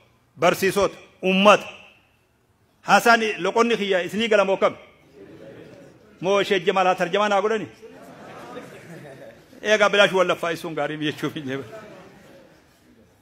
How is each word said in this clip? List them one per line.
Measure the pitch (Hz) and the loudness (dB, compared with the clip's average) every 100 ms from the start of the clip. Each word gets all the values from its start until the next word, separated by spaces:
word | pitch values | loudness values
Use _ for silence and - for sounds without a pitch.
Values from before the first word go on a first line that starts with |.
| _ _ _ - | _ _ _ -2
barsiisota, | 170 170 190 190 185 - - - | 0 2 0 0 -2 -4 -20 -8
uummata. | 185 190 208 190 - - - _ _ _ _ _ _ _ _ _ | -2 4 6 6 4 -20 -20 _ _ _ _ _ _ _ _ _
Haasaan | - 196 233 233 220 165 | 2 4 6 4 2 -2
loqonni | 180 220 233 208 | -2 2 2 0
kiyya | 202 185 | 0 -2
isinii | 175 190 226 | -2 -4 0
gala | 208 196 | 2 2
moo | 190 | 2
kam? | 196 117 - _ _ - - - - - - - - - - - | 0 -2 -20 _ _ -20 -20 -20 -20 -20 -20 -20 -20 -20 -20 -6
Moo | 170 202 | 0 0
ishee | 185 196 | 2 0
ejje | 165 | 0
malaa | 190 185 180 | 2 2 2
tarjamaa | 175 190 208 | 0 0 0
naa | 196 | 0
godhani? | 208 220 139 - - - - - - - - 254 - 196 - 170 143 139 - - - - | 0 -4 -6 -16 -20 -20 -20 -20 -20 -20 -18 -18 -18 -20 -20 -20 -20 -20 -20 -20 -20 -8
Eegaa | 214 214 202 | 0 2 2
bilaash | 202 196 | 4 2
wal | 190 180 | 2 0
laffaa | 165 170 | -2 -4
isuun | 165 175 151 | -8 -8 -6
gaarii | 147 156 | -6 -6
jechuuf | 151 - 151 160 | -6 -6 -8 -8
hin | 135 | -10
jebe. | 135 113 - - - - - - - - _ _ _ _ _ _ _ | -10 -12 -18 -20 -20 -20 -20 -20 -20 -20 _ _ _ _ _ _ _